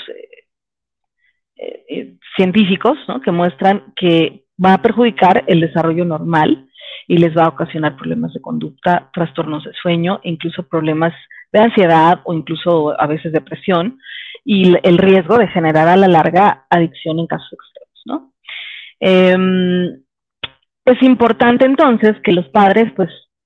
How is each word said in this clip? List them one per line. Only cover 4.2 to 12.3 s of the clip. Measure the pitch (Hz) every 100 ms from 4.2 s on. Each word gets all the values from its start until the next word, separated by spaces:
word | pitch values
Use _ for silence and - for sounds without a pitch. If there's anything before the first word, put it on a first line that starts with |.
| 156 - _ -
va | 185
a | 190
perjudicar | 226 220 240 135 185 190 -
el | 170
desarrollo | 160 175 160 165
normal | 175 156 170 160 156 285 - - - - -
y | 170
les | 170 160
va |
a | 165
ocasionar | - 165 160 151 131
problemas | - - -
de | 170
conducta, | - - 156 - 185 175 -
trastornos | - 165 - 156 151
de | -
sueño, | - 180 170 175 196
incluso | 180 165 170 - 170
problemas | 165 156 156 165 - - - -
de | 208
ansiedad | 226 214 175 160 165 175
o | -